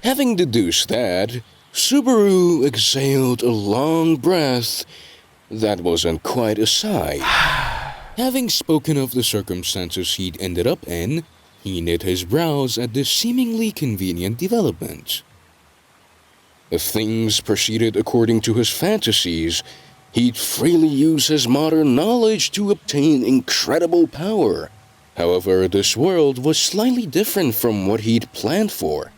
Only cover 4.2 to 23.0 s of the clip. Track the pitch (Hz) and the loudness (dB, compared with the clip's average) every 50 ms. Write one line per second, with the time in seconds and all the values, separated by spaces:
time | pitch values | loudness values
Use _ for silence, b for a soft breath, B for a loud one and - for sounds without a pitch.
4.2 | 117 156 185 180 156 139 127 123 120 - - - - B B B B B B B | 2 2 2 2 2 2 0 0 -2 -4 -6 -8 -10 B B B B B B B
5.2 | B B B _ _ _ - 110 110 107 104 90 87 87 85 85 - 85 82 80 | B B B _ _ _ -6 -2 0 0 0 0 0 0 0 0 0 0 -2 -2
6.2 | - - - 123 120 110 107 104 110 113 - - - 214 208 151 85 76 73 73 | -4 -4 -2 -2 0 0 0 0 0 0 0 -2 -2 -2 -2 -2 -2 -2 -4 -4
7.2 | - - - - - - - - - - - - - - - - - - - - | -4 -2 0 0 2 0 0 -2 -4 -4 -6 -8 -10 -12 -14 -16 -18 -18 -8 -4
8.2 | 233 262 254 262 254 226 - - - - 160 156 143 - 160 143 135 127 - 127 | -2 0 0 0 -2 0 -2 -4 0 0 0 0 2 0 0 0 0 -2 -2 -2
9.2 | 120 - - 104 98 - 92 90 90 - - 98 90 87 87 95 90 87 - - | -2 0 -2 -2 -4 -4 -6 -6 -4 -6 -4 -4 -6 -6 -6 -6 -4 -4 -4 -4
10.2 | 98 92 82 - 95 95 87 85 85 123 165 185 - - 85 85 85 95 143 165 | -4 -6 -6 -6 -6 -6 -2 0 0 0 0 -2 -4 -8 -6 -4 -4 -2 -4 -4
11.2 | 160 _ _ _ _ _ _ _ - 101 95 87 82 85 85 85 - 98 92 92 | -6 _ _ _ _ _ _ _ -10 -8 -6 -4 -2 -2 -2 -2 0 -2 -2 -4
12.2 | 90 85 98 147 170 165 151 143 139 127 120 117 120 123 110 131 139 131 - - | -4 -2 -2 0 0 0 0 -2 -2 -2 -4 -4 -6 -4 -4 -4 -2 -2 -2 -2
13.2 | - 233 240 254 262 233 226 220 226 220 208 - 156 135 110 95 95 95 87 85 | -2 -2 0 0 -2 -2 -2 -2 -2 -2 -4 -4 -4 -4 -4 -2 -2 -4 -2 -2
14.2 | 87 95 113 117 170 190 226 233 208 143 92 80 - - 80 - - - - - | -2 -4 -4 -4 -4 -2 0 0 0 0 -2 -4 -8 -12 -12 -14 -10 -8 -8 -8
15.2 | - _ _ _ _ _ _ _ _ _ _ _ _ _ _ _ _ _ _ _ | -8 _ _ _ _ _ _ _ _ _ _ _ _ _ _ _ _ _ _ _
16.2 | _ _ _ _ _ _ _ _ _ _ - 85 80 - - 110 110 110 110 113 | _ _ _ _ _ _ _ _ _ _ -6 -4 -4 -2 -4 -2 -2 -2 -2 -2
17.2 | 113 110 104 - - - 143 127 - - 110 113 117 113 107 98 110 - - 123 | -2 0 -2 -2 0 -2 -2 -2 0 -2 0 0 0 0 0 0 -2 0 2 2
18.2 | 117 110 117 113 110 - 113 110 120 110 - - - 165 214 220 - - 87 - | 2 4 2 2 2 0 0 0 0 0 -2 -2 -2 0 0 0 0 0 0 0
19.2 | - 90 85 82 80 82 85 - - B B B B B B B B B - - | 0 -2 -2 -2 -2 -2 -4 -4 -8 B B B B B B B B B -2 2
20.2 | 120 123 113 - - - - - - - 175 170 160 156 147 135 143 160 160 151 | 2 2 2 0 -6 -6 -4 0 0 2 4 4 4 4 4 4 4 4 4 2
21.2 | 123 - 156 151 131 117 123 139 151 156 156 160 156 147 123 127 156 208 240 247 | 2 0 0 0 2 2 0 2 2 2 2 4 4 4 4 4 2 2 2 2
22.2 | 233 220 220 196 151 - - - 208 202 202 - _ - - 143 | 4 2 2 2 -2 -4 -2 -2 0 0 0 -2 _ -6 -2 2